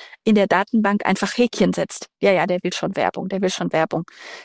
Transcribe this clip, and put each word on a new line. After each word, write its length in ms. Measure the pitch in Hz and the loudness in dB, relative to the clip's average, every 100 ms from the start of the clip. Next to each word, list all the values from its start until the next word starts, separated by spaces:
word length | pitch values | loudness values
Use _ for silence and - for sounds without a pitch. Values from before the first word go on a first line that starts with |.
| - - - | -20 -4 2
in 100 | 208 | 4
der 120 | 190 | 4
Datenbank 580 | 175 202 226 208 208 - | 2 2 0 2 0 0
einfach 320 | 196 196 - | 0 -2 0
Häkchen 340 | 240 - 185 | 0 2 0
setzt. 360 | 175 165 - - _ | 0 -4 -8 -14 _
„Ja, 120 | 196 | 2
ja, 160 | 180 180 | 2 2
der 140 | 180 | -2
will 100 | 180 | -4
schon 240 | - 165 196 | -4 -4 -2
Werbung, 320 | 92 - 190 | -2 -2 -6
der 120 | 190 | -2
will 80 | 185 | -2
schon 220 | - 175 | -2 -2
Werbung.“ 320 | 160 160 165 175 - - - | 0 0 -2 -6 -14 -20 -20